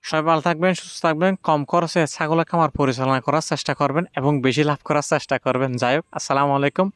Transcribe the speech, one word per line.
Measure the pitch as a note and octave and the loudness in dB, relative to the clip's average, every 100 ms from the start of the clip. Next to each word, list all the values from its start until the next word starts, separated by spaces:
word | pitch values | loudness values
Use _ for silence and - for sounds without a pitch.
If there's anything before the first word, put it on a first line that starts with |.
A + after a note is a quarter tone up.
সবাই | - D#3 | -4 -2
ভালো | D#3 D#3+ | 0 2
থাকবেন, | F3 D#3+ F#3 | 0 0 0
সুস্থ | F3 - - | -2 -8 -4
থাকবেন, | E3 D#3 F#3 F#3+ | -2 2 0 0
কম | - D3+ | 0 0
খরচে | C#3 F3 E3+ F3+ D3+ | 2 0 0 0 -2
ছাগলের | - D#3 E3 | -2 -2 0
খামার | E3 E3+ D#3 | 0 0 0
পরিচালনা | - C#3 B2 C3 C3 | 2 0 0 0 0
করার | C3+ D3+ - | 0 -2 -2
চেষ্টা | C#3+ - | -4 -4
করবেন | C#3+ C#3+ C#3+ F#3 - | -2 0 0 -4 -2
এবং | C3+ D3 | 0 2
বেশি | B2+ B2+ | 2 2
লাভ | D3+ C#3+ | 0 0
করার | - D3 - | -2 -2 0
চেষ্টা | D3 - C3 | -2 0 -2
করবেন। | - B2+ C3 B2 | 0 0 -2 0
যাই | B2 C#3+ | 0 0
হোক, | - | -2
আসসালামু | D#3 - C#3 C#3+ | -12 -2 0 2
আলাইকুম। | C#3 C#3+ - F#3+ | 2 0 0 -2